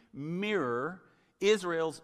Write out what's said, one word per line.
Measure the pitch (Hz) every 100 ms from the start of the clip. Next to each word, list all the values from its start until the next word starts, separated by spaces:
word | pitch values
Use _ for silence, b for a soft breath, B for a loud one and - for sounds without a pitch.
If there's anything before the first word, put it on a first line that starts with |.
| B
mirror | 135 151 175 208 202 123 120 151 185 - b b b
Israel's | 196 214 175 165 160 -